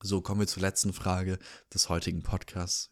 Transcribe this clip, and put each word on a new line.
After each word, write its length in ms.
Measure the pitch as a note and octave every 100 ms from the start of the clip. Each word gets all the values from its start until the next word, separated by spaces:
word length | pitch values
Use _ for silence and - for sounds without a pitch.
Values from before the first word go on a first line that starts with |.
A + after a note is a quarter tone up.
So, 180 | G2 G2
kommen 200 | - G2+
wir 60 | G2+
zur 160 | -
letzten 300 | F#2+ - G2+
Frage 460 | - F#2+ F#2 F#2 F#2 - - _
des 160 | G2 -
heutigen 340 | E2+ - E2+
Podcasts. 680 | - F#2+ - F#2+ F2 - -